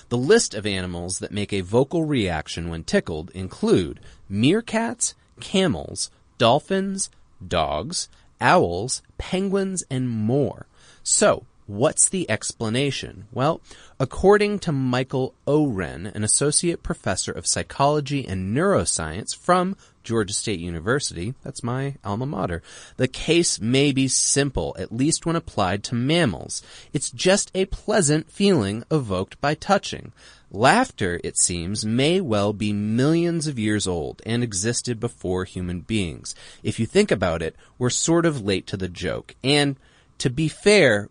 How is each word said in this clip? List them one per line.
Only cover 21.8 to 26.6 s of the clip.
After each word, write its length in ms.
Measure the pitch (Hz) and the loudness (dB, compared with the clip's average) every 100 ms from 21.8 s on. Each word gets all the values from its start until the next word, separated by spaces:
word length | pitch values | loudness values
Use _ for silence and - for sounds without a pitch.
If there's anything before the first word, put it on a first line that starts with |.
| 139 135 | -6 -8
alma 220 | 104 104 131 | -6 -4 -4
mater, 360 | - - 85 - - - - | -4 -4 -4 -8 -20 -18 -2
the 100 | 127 | -2
case 520 | - - 170 170 - | -2 2 2 2 -2
may 320 | 110 131 147 | 0 2 2
be 160 | 135 135 | 2 0
simple, 680 | - - 139 143 - 71 78 | 0 2 0 0 -2 -4 -6
at 120 | 92 | -6
least 340 | 113 147 - 170 | -2 0 0 -2
when 100 | 165 | -4
applied 480 | - - 92 101 | -4 -2 0 -2
to 120 | - 117 | -4 -2
mammals. 680 | 131 170 143 73 - - | 0 2 2 -2 -8 -12